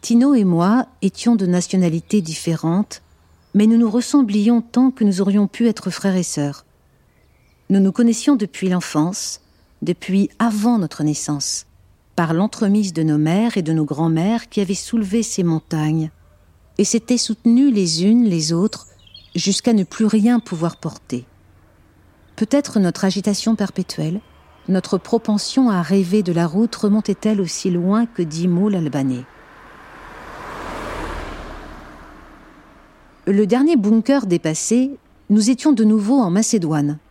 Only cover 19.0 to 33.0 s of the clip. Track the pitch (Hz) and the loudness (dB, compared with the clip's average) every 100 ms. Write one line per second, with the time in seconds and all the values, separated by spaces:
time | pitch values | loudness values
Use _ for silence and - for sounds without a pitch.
19 | _ - - 175 175 196 - 226 185 - | _ -20 -10 -6 -2 -2 2 0 0 -2
20 | 220 220 214 240 - 170 170 - 160 - | 0 2 2 2 -2 -4 -4 -4 -12 -12
21 | _ 123 127 _ _ _ _ _ _ _ | _ -10 -10 _ _ _ _ _ _ _
22 | _ _ _ - 220 277 285 220 185 - | _ _ _ -8 0 0 0 0 0 0
23 | 190 196 190 202 - 220 202 - 185 - | -2 -2 -2 -2 -2 -2 -2 -4 -8 -6
24 | 156 185 - _ _ - - 185 - 190 | -6 -6 -10 _ _ -18 -2 -2 0 -4
25 | - 233 226 208 - - 254 190 156 196 | -2 -4 0 -2 -2 0 2 0 0 0
26 | 180 208 180 170 170 170 233 - 208 208 | 2 0 0 0 0 0 -2 -2 0 0
27 | 208 196 214 214 175 - 196 175 175 208 | 0 -2 0 0 -2 -4 -2 -2 0 0
28 | 233 233 170 156 180 175 208 196 156 139 | 0 -2 -6 -2 0 2 0 0 -2 -2
29 | 135 123 127 - - - - - - - | -2 -4 -8 -20 -20 -20 -20 -20 -20 -20
30 | - - - - - - - - - - | -20 -20 -20 -18 -16 -14 -14 -12 -12 -10
31 | - - - - - - - - - - | -10 -10 -12 -14 -16 -16 -18 -20 -20 -20
32 | - - - - - - - - _ _ | -20 -20 -20 -20 -20 -20 -20 -20 _ _